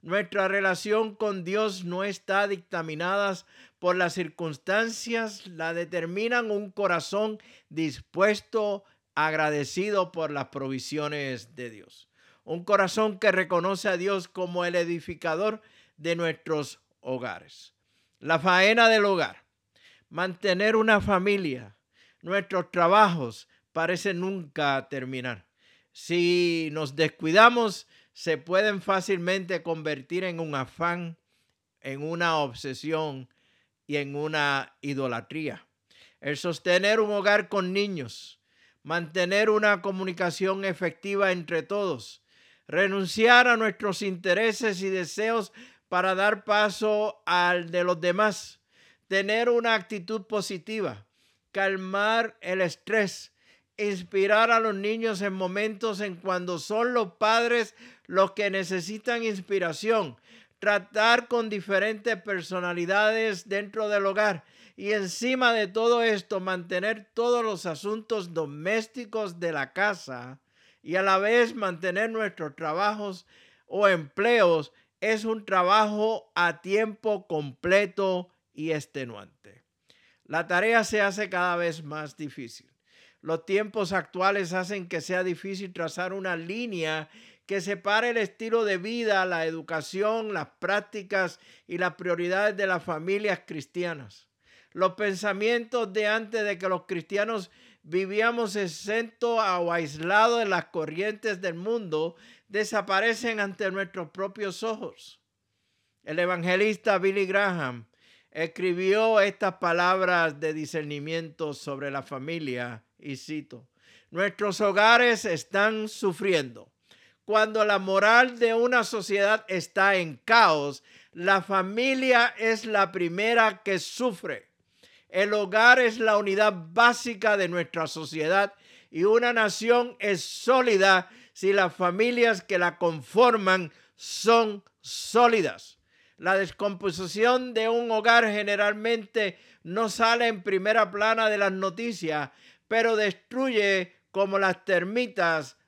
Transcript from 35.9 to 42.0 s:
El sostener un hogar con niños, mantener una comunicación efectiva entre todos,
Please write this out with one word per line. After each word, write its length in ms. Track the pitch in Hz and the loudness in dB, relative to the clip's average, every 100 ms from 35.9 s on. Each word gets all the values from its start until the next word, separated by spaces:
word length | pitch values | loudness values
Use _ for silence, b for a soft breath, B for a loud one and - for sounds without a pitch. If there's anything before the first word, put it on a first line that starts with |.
| b b b | b b b
El 160 | 139 143 | -8 -6
sostener 640 | 175 160 180 180 202 220 | -6 -4 2 4 6 4
un 120 | 214 | 4
hogar 360 | 208 196 208 196 | 2 4 4 2
con 260 | 202 185 | -2 0
niños, 640 | 196 208 180 120 - - - b b b b | -2 -2 -4 -8 -12 -20 -20 b b b b
mantener 720 | 143 170 165 180 175 196 220 | -4 -4 -2 -2 0 4 4
una 320 | 214 208 202 | 4 4 2
comunicación 840 | 196 190 190 175 180 165 190 190 196 | 0 -4 -6 -2 -2 0 -2 -2 -4
efectiva 640 | 175 175 - 196 202 196 | -2 -4 -6 -6 0 0
entre 300 | 180 156 165 | 0 -2 -4
todos, 640 | - 202 196 131 | -2 -4 -2 -4